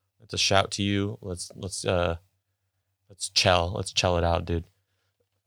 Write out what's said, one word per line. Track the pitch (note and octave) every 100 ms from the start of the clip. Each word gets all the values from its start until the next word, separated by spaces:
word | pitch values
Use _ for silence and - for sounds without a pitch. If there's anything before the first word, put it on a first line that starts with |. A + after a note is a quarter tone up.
| _ _
That's | -
a | G2+
shout | - G2 G2
to | -
you. | G2+ G2+ G2+ A#2
Let's, | G2+ F2 -
let's, | - G#2 -
uh, | - F2+ F2 E2 _ _ _ _ _ _ _ _ _
let's | - -
chill. | - G2+ F2+ E2+ G2
Let's | F#2+
chill | - F#2 F2
it |
out, | E2+ E2+
dude. | F2 E2+ E2+ _ _ _ _ _ _ _